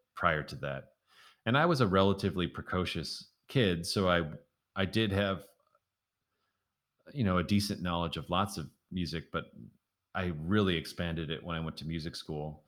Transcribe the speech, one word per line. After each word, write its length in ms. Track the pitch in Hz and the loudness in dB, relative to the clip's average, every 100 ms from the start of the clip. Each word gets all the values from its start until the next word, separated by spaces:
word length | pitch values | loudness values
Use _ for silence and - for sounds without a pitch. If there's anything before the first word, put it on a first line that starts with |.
| _ - | _ -2
prior 260 | 87 78 | 0 0
to 140 | 73 67 | -2 -8
that. 380 | 69 67 - _ _ _ - _ | -8 -8 -10 _ _ _ -20 _
And 120 | - 135 | 0 2
I 80 | 170 | 4
was 140 | 151 | 4
a 60 | 110 | 4
relatively 640 | 95 98 98 98 90 87 | 6 6 4 0 0 -2
precocious 800 | - - 90 87 87 73 - - _ - | -4 -4 -2 -2 -4 -6 -10 -14 _ -4
kid, 380 | 135 104 87 85 | 2 4 2 0
so 220 | - 92 | 2 4
I, 140 | 87 78 76 - _ _ | 4 2 -6 -16 _ _
I 100 | - | -4
did 280 | 95 113 110 | 0 2 2
have 320 | 98 101 92 - _ _ _ _ _ _ _ _ _ _ _ _ _ _ _ - | 2 0 -2 -8 _ _ _ _ _ _ _ _ _ _ _ _ _ _ _ -12
you 120 | 147 | -2
know, 140 | 101 92 | 2 2
a 40 | |
decent 400 | 85 101 101 101 | 4 2 2 -2
knowledge 340 | 90 85 82 82 | -2 -2 -2 -4
of 120 | 73 | -2
lots 280 | 87 98 - | 0 0 -4
of 100 | 71 - _ | -10 -14 _
music, 400 | 92 82 80 - | -6 -4 -6 -6
but 140 | 82 - - 57 _ _ _ _ | -6 -6 -12 -20 _ _ _ _
I 180 | - 90 78 | -4 -4 -4
really 360 | 80 104 98 82 | 0 2 4 2
expanded 540 | 76 - 87 82 78 | -2 -6 -4 -4 -4
it 120 | 80 | -6
when 140 | 87 82 | -6 -6
I 40 | |
went 160 | 80 - | -6 -8
to 80 | 73 | -6
music 300 | 82 80 - | -6 -6 -10
school, 480 | - 78 76 73 | -8 -6 -6 -10